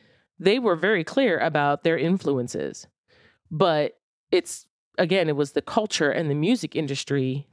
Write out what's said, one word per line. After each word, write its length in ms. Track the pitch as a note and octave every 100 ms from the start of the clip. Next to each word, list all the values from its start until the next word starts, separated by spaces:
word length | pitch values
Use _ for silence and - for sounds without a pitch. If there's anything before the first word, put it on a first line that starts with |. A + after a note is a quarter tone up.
| _ _ _ -
They 200 | F3 A#3+
were 160 | A#3 E3
very 280 | F3+ G#3
clear 360 | D#3 - B3+ E3
about 440 | D3+ D3+ C#3+ C#3+
their 140 | E3 E3
influences. 880 | D#3+ F#3 D#3 C3+ B2 - C#2+ - - _ _ _ _ _ -
But 480 | D#3 F#3 D3+ D3 - _ _ _
it's, 360 | F3+ - - - _ _ -
again, 300 | E3+ F#3+ D#3+
it 60 | C#3+
was 180 | C#3+
the 100 | -
culture 480 | - - G#3+ - D3
and 180 | - D#3+
the 60 | D3
music 400 | E3 B3+ D#3 -
industry 720 | D3 C3+ - C#3+ C3 C#3 -